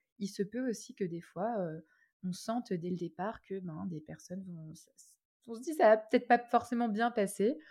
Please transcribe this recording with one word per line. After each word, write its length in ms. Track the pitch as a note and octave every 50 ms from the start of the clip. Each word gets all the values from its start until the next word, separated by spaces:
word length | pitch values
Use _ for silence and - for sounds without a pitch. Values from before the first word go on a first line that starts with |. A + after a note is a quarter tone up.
| _ _ _ -
Il 100 | G3 F#3+
se 140 | - -
peut 260 | G3+ G3 A3 B3 C4 B3+
aussi 260 | G#3+ G#3 - - -
que 100 | - G3+
des 160 | E3+ E3 E3+
fois, 360 | - - - E3+ F#3+ A#3 A#3+ G#3
heu, 260 | F3+ E3 D#3 D#3+ D#3+ _ _ _ _ _ _ _ -
on 80 | F#3
sente 400 | F3 - - - A3+ B3 A#3+ -
dès 180 | F#3+ E3+ E3 F3+
le 60 | F#3
départ 460 | E3+ F3+ E3 - - F#3 G#3+ A3+ -
que, 180 | - - F#3+ F#3+
ben, 260 | F#3 F3 D#3 E3 F#3+
des 140 | F#3+ E3+ D3+
personnes 420 | D#3 D#3 D#3+ - - - F3+ G3 F#3+
vont, 280 | F#3 F3 D#3+ D#3+ D#3
s-, 160 | D#3+ - - - _
s-, 180 | - - - - _ _ _ _ _ _
on 80 | A#3 A#3
se 60 | A3
dit : « 140 | C4 E4 D#4
Ça 160 | D#4 B3 G#3+
va 60 | A3 A3
peut-être 280 | - - - B3+ B3 -
pas 100 | B3 A#3+
forcément 500 | A#3+ - - A#3+ A#3 - B3 A#3 A#3+ A#3
bien 220 | G3+ G#3 A#3 A#3+
passer ». 480 | A#3 A3+ G3+ F#3+ - - G3 A3+ D4+ D#4 - -